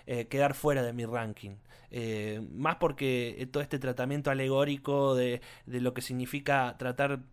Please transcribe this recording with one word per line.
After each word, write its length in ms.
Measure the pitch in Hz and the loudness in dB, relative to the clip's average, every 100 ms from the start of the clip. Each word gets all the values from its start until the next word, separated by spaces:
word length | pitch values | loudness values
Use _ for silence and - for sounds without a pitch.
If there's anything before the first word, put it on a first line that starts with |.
| - | -6
eh, 220 | 123 113 | -4 0
quedar 260 | 135 143 | 4 4
fuera 300 | 131 147 139 | 4 2 4
de 80 | 120 | 2
mi 140 | 120 117 | -2 -4
ranking. 500 | 117 110 104 101 101 - - - | -2 -4 -8 -12 -16 -18 -20 -12
Eh, 500 | 120 113 110 107 107 101 | -6 -4 -4 -4 -6 -8
más 240 | 82 151 170 | -2 -2 2
porque, 600 | 165 139 135 123 120 - | 0 2 0 2 0 -6
eh, 80 | 127 | -4
todo 160 | 147 | -4
este 160 | 143 139 | -2 -2
tratamiento 520 | 131 120 127 143 143 | -2 -2 0 0 0
alegórico 840 | 135 135 135 147 139 143 143 139 | 0 2 4 2 0 0 2 4
de, 260 | 127 123 120 - - - | 4 2 0 -6 -18 -8
de 140 | 123 | -2
lo 120 | 123 | -2
que 80 | 123 | -2
significa 720 | - 127 127 143 139 139 123 - | -4 -4 -4 -2 2 2 2 -2
tratar 420 | 127 123 139 135 131 | -4 0 0 0 -6